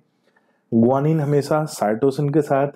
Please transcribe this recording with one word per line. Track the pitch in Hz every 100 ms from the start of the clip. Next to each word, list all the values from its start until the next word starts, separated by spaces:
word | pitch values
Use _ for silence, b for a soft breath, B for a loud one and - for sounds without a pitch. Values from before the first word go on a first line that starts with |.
| _ _ _ _ _ _ -
ग्वानिन | 117 117 135 147 160
हमेशा | 143 147 135 156
साइटोसिन | 156 - 104 113 139 135 143
के | 151
साथ | 147 139 143